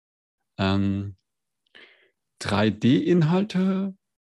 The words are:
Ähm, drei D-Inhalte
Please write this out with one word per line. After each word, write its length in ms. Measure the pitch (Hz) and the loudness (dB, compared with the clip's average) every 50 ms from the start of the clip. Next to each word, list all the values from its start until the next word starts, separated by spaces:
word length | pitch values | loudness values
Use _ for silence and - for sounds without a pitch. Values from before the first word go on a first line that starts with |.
| _ _ _ _ _ _ _ _ _ _ _ - | _ _ _ _ _ _ _ _ _ _ _ -4
Ähm, 580 | 98 95 98 98 98 98 98 98 101 101 95 _ _ _ _ _ _ _ _ _ _ _ _ - - - _ _ _ _ _ _ _ _ _ - | -2 0 0 0 0 0 -2 -4 -6 -8 -12 _ _ _ _ _ _ _ _ _ _ _ _ -20 -20 -20 _ _ _ _ _ _ _ _ _ -12
drei 300 | - - 104 98 107 110 | -6 -4 0 0 2 0
D-Inhalte 1300 | 95 - - 117 135 175 - 170 175 180 156 151 175 185 202 214 - 185 185 190 190 190 196 196 190 _ _ _ _ _ _ _ | 0 0 2 2 2 2 2 2 2 2 4 2 2 0 0 -2 -2 -2 -2 0 -2 -2 -4 -6 -8 _ _ _ _ _ _ _